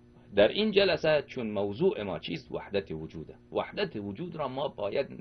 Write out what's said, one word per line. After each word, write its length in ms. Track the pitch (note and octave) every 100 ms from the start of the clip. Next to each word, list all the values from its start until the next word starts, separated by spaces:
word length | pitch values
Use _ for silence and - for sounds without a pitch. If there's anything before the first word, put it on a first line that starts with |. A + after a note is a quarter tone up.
| - - - G2+
در 120 | G#2+
این 220 | - A3
جلسه 540 | G3 G3 D#3+ D#3+ D3+ C3
چون 240 | C3 A2+
موضوع 520 | G#2 G2+ G#2 F#3+ -
ما 160 | G2+ D#2+
چیست؟ 340 | - E2+ -
وحدت 400 | D2+ - G2+ -
وجوده. 420 | D#2+ D#2+ E2 D2 - -
وحدت 440 | G2+ F2+ - G3+ A2
وجود 400 | G2+ G2+ F3 E3
را 120 | C3+
ما 200 | C3 D3
باید 380 | - G2+ A#2 - -